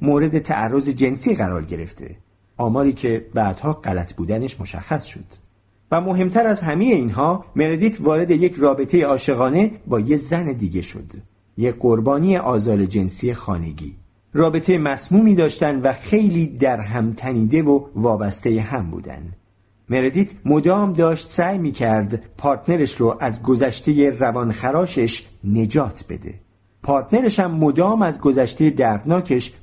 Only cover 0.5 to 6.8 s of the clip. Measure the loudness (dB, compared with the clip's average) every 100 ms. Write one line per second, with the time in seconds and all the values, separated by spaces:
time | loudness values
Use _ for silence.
0.5 | -2 0 0 0 0 0 0 0 0 -2
1.5 | -4 -6 -10 -10 -14 -18 -18 _ _ _
2.5 | -4 -2 2 0 0 -2 -2 -4 -2 -2
3.5 | -2 -4 -4 -4 -4 -6 -6 -4 -4 -4
4.5 | -8 -12 -10 -6 -6 -6 -18 -20 -20 _
5.5 | _ _ _ -4 -2 0 0 0 2 2
6.5 | 0 -2 0